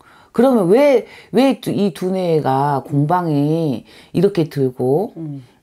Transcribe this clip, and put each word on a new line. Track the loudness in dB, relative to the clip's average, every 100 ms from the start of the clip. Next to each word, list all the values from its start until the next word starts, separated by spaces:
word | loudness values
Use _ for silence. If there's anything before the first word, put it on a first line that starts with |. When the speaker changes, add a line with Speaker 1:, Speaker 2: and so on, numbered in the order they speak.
| _ _ _
Speaker 1:
그러면 | 0 2 4 4
왜, | 4 4 2 0 -18 -4
왜 | 2 2 0
두, | -4
이 | -2 -2
두뇌가 | -2 -6 -2 0 0 0 0 0 -2 -2
공방이 | -2 0 0 0 0 0 0 -2 -6 -10 -20 -8
이렇게 | 0 0 0 -4
들고, | -2 -4 -2 -2 -2 -4 -10
Speaker 2:
음. | -12 -14 -18 _